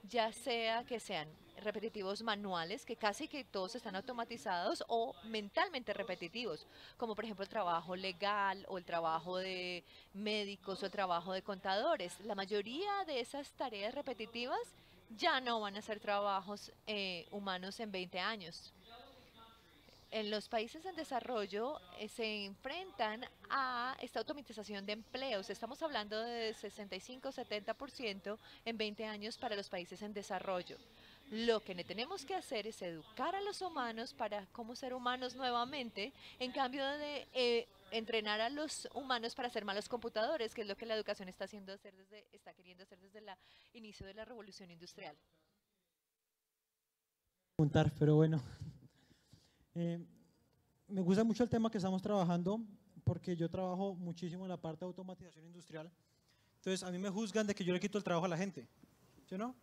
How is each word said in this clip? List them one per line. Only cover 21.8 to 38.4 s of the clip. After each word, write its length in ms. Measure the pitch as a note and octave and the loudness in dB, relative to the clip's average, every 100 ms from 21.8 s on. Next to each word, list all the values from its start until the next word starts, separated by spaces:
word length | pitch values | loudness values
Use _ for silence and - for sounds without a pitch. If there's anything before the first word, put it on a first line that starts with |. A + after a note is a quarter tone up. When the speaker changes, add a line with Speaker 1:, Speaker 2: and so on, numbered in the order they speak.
| - - | -8 -10
Speaker 1:
eh, 100 | G#3 | -8
se 360 | - A3 G#3+ | -2 -2 0
enfrentan 840 | G3 G3+ C4 D#4+ F#4+ - A3 A3 C4 - - | -4 -6 -6 -6 -8 -2 -2 0 -8 -12 -2
a 480 | C4+ C4 B3 B3 - | 0 2 0 -2 -2
esta 200 | B3+ A#3 | -4 -2
automatización 680 | A3 D4 A3 A3 G3+ G3+ G3+ | -2 -6 -6 -10 -6 -6 -4
de 60 | |
empleos. 580 | G#3+ A3 - C4+ G#3 G3 | -4 -4 -4 0 0 -2
Estamos 320 | G3 A3+ C#4+ | -4 -6 -4
hablando 340 | D#4+ B3+ G#3+ G#3+ | -2 -2 -2 -2
de 340 | A#3 A#3 A3 | -2 -2 -2
sesenta 400 | A3 G#3 - G3+ | -4 -10 -10 -8
y 60 | F#3+ | -8
cinco, 320 | - B3+ C4 | -8 -8 -6
setenta 420 | C4 A#3+ G#3 G#3 | -6 -4 -2 -2
por 160 | A3 C4+ | -4 -6
ciento 480 | - A#3 G3 G3 G#3+ - - | -4 -4 -4 -6 -6 -10 -8
en 140 | - A3+ | -6 0
veinte 260 | G#3+ G#3 | -2 -2
años 320 | A3 G#3 G#3 - | -6 -4 -6 -4
para 200 | - G#3 | -2 -2
los 120 | G3 | -2
países 320 | F#3 F3 F3+ | -4 -4 -8
en 120 | G#3 | -6
desarrollo. 640 | G#3 G3+ F#3+ G3 F#3 F3 - - - - - - | -6 -2 -2 0 0 -2 -10 -16 -20 -20 -20 -6
Lo 280 | G#3+ A#3 A3 | 2 4 4
que 140 | - | 2
ne-, 100 | F3+ | -6
tenemos 400 | - F#3 C4+ F#4+ | -4 -4 -4 -4
que 100 | - F#4 | -2 -4
hacer 320 | - A3+ G#3 | 0 -2 -2
es 120 | - | -4
educar 520 | F3+ E3 - - C#4 | -6 -6 -10 -2 0
a 60 | G4 | 0
los 220 | G4+ G4+ | -2 -2
humanos 520 | F#4 D#4+ A#3+ A3 A3+ | -4 -2 -2 -2 -6
para 320 | - A3 G#3 G3 | -4 -2 -2 -6
cómo 300 | - A3+ B3 | -10 -8 -6
ser 180 | C4 | -4
humanos 400 | B3+ B3 B3+ B3+ | 0 0 0 -2
nuevamente, 760 | B3 C4 A#3+ B3 D4 A#3 G3 G#3+ - - - | 0 2 2 2 -2 -4 -2 -4 -6 -18 -6
en 100 | B3+ | -4
cambio 340 | C#4+ B3+ C#4 | 2 0 2
de, 440 | C4+ D4 D4 C#4+ - | 0 0 -2 -4 -4
eh, 340 | B3+ A#3+ A#3 - - - | 2 6 6 2 -14 -4
entrenar 480 | A3+ A3 A3+ G#3+ G#3 | -2 2 0 2 2